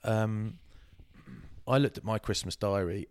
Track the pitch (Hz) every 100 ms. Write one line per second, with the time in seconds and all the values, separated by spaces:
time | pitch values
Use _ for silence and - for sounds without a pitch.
0 | 113 110 110 107 110 - - - - -
1 | - - - - - - - 135 135 -
2 | 107 110 - 98 92 - 101 98 87 98
3 | -